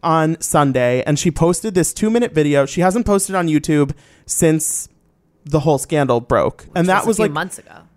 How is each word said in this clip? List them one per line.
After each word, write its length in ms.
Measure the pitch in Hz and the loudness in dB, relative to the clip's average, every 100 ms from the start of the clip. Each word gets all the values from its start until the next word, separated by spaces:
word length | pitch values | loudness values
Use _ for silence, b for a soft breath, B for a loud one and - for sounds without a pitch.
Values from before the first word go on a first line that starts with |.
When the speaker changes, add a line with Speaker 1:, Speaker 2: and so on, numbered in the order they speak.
Speaker 1:
on 380 | 175 160 156 160 | 0 0 0 -2
Sunday 640 | - 170 143 127 123 127 - | -2 0 2 2 0 0 0
and 140 | 147 | 0
she 100 | 175 | 0
posted 440 | 156 165 175 220 185 | 0 0 0 -2 -2
this 180 | 160 | -2
two-minute 380 | - 214 233 240 | 0 0 0 0
video. 340 | 151 147 143 135 | 0 2 2 0
She 140 | - | 0
hasn't 260 | 180 196 233 | 0 0 0
posted 300 | 202 196 190 | 0 0 -2
on 140 | 170 | 0
YouTube 420 | 151 147 151 143 143 b b b | 0 0 0 0 -4 b b b
since 640 | - 165 156 156 - - _ _ _ _ _ | 0 2 2 -2 -8 -10 _ _ _ _ _
the 160 | - 151 | -4 -2
whole 180 | 147 143 | 0 -2
scandal 440 | - 156 139 120 | 0 -2 2 0
broke. 400 | 117 120 71 - | 2 0 0 -4
Speaker 2:
Which 100 | - 180 | -10 -2
Speaker 1:
And 120 | 175 | 0
that 120 | 190 | 0
Speaker 2:
was 60 | 214 | 0
a 20 | |
Speaker 1:
was, 80 | 208 | 0
Speaker 2:
few 60 | 214 | 0
Speaker 1:
like, 60 | |
Speaker 2:
months 260 | 151 180 - | -2 -8 -12
ago. 160 | - - 165 | -20 -20 -20